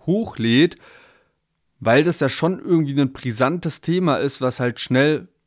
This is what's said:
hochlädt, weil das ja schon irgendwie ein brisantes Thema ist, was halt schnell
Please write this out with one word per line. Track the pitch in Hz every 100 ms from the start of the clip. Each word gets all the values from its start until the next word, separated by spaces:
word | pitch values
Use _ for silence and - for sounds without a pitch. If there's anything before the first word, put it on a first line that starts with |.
| -
hochlädt, | 196 233 - 113 120 175 - - - _ _ _ _ _ _ _ -
weil | 113 123
das | 156 160
ja | 139
schon | - 165 -
irgendwie | - 165 143 139
ein | 135
brisantes | - 127 110 131 175 170 -
Thema | - 180 180 110
ist, | 139 -
was | 127 123
halt | 123 113
schnell | - 127 147 151 - _